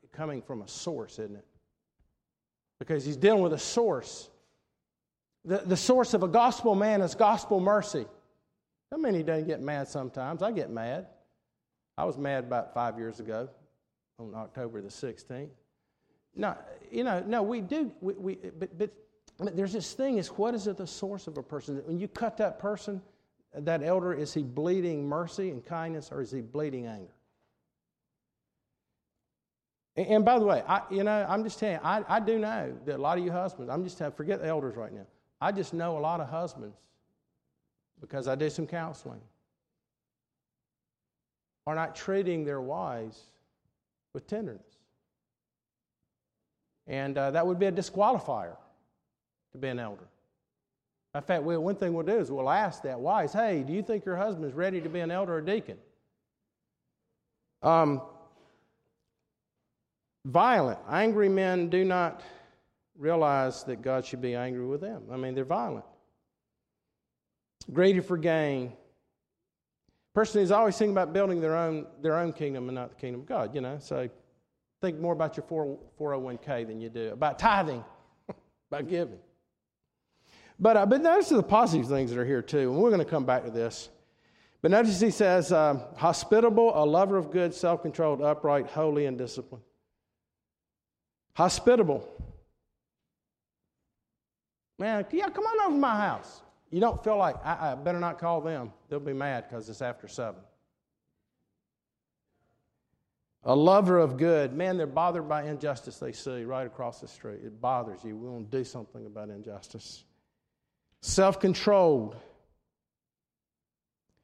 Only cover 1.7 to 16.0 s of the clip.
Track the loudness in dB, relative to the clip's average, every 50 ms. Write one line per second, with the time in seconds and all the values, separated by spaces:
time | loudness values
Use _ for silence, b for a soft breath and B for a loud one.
1.7 | _ _ _ _ _ _ _ _ _ _ _ _ _ _ _ _ _ _ _ _
2.7 | _ -14 -6 -4 -4 -2 -2 -4 -2 2 4 6 6 6 4 2 0 -2 -4 -2
3.7 | 0 0 0 2 0 -2 -4 -10 -14 -16 -18 -20 _ _ _ _ _ _ _ _
4.7 | _ _ _ _ _ _ _ _ _ _ _ _ _ _ -6 -4 -4 -2 0 0
5.7 | 0 2 4 6 6 6 6 4 2 2 2 4 6 6 6 6 4 2 2 4
6.7 | 4 4 4 4 4 2 2 0 4 4 6 6 6 4 2 0 0 2 4 4
7.7 | 4 4 2 0 -4 -6 -6 -6 -10 -18 _ _ _ _ _ _ _ _ _ _
8.7 | _ _ _ _ -6 -2 0 0 0 0 0 0 0 0 -2 -2 -4 -4 -4 -4
9.7 | -4 -4 -6 -6 -6 -6 -8 -6 -6 -8 -6 -6 -4 -4 -4 -2 -2 -4 -4 -6
10.7 | -6 -8 -6 -6 -8 -8 -10 -14 -18 _ _ _ _ _ _ _ _ _ _ _
11.7 | _ _ _ _ _ -4 -4 -4 -4 -4 -4 -2 -2 -4 -4 -2 -2 -4 -4 -4
12.7 | -4 -4 -2 -2 -4 -6 -8 -10 -10 -10 -10 -8 -6 -6 -6 -8 -12 _ _ _
13.7 | _ _ _ _ _ _ _ _ _ -18 -18 -14 -12 -12 -14 -12 -12 -12 -10 -10
14.7 | -10 -12 -12 -14 -12 -12 -12 -12 -12 -14 -16 -16 -14 -14 -14 -14 -18 _ _ _
15.7 | _ _ _ _ _ _